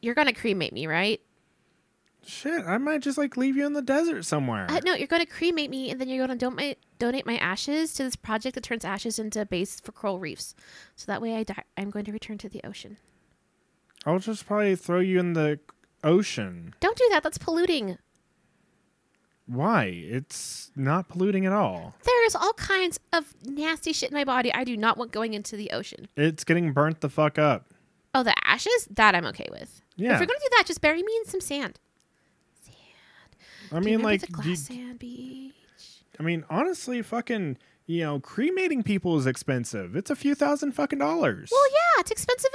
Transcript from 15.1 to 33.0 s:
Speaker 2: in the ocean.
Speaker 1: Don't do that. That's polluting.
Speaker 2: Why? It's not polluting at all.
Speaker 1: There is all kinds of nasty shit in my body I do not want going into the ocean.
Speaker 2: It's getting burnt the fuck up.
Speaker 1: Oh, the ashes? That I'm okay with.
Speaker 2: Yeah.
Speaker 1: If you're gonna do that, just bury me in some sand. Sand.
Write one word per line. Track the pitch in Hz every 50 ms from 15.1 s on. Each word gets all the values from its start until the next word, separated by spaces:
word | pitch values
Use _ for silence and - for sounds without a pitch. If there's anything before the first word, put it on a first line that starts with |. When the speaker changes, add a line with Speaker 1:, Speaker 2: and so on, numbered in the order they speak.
| 185 180
Speaker 2:
in | 180 175 170
the | 165 156 151 151 143 - - - _ _ _ _ _ -
ocean. | 156 165 190 208 - - - 107 95 90 87 85 87 - -
Speaker 1:
Don't | - 370 453 -
do | 508 480
that. | 403 302 -
That's | 330 - -
polluting. | - - 330 330 349 359 339 294 220 190 180 - _ _ _ _ _ _ _ _ _ _ _ _ _ _ _ _ _ _ _ _ _ _ _ _ _ _ _ _ _
Speaker 2:
Why? | - 123 123 147 202 233 185 113
It's | 95 90 85 82 82 113 127 139 - - - - - - - - - -
not | 139 135 135 151 180 190 -
polluting | - 175 185 202 196 190 190
at | 190 190
all. | 214 190 117 92 87 82 - - - -
Speaker 1:
There | 480 494 480 453
is | 440 -
all | 320 339 392 453
kinds | - - - 392 370 370 349 320 - - _ -
of | 339 294 - - _ -
nasty | 254 277 285 302 320 330 311 - 320 311
shit | - - -
in | 285
my | 294 285
body | 269 254 254 240 240 -
I | - 254
do | 247 240
not | 214 208 226 - -
want | 240 233
going | - 214 226 226 214
into | 208 214 - -
the | 202 214 -
ocean. | - 117 - - - - - - _ -
Speaker 2:
It's | 147 160 156 156 -
getting | - 165 175 175 160 135
burnt | 143 147 156 160 156
the | - 147
fuck | - - 151 147 - -
up. | 151 147 127 101 - _ _ _ _ _ _ _ _ _ -
Speaker 1:
Oh, | 269 254
the | 226 - - -
ashes? | - - 247 - 403 480 480 - -
That | 202 - 220 214 190
I'm | 175 170 120
okay | - - - -
with. | - - - - - - _ _ _
Speaker 2:
Yeah. | - 185 247 240
Speaker 1:
If | -
you're | 359 349
gonna | 494 587
do | 587 523 494 466
that, | 370 -
just | 339 -
bury | - 302 311 330
me | 359 427 453 453 440
in | -
some | - 381
sand. | 359 - 285 285 269 - - _ _ _ _ _ _ _ _ _ _ _ _ _ _ _ _ _
Sand. | _ - - - _ - - _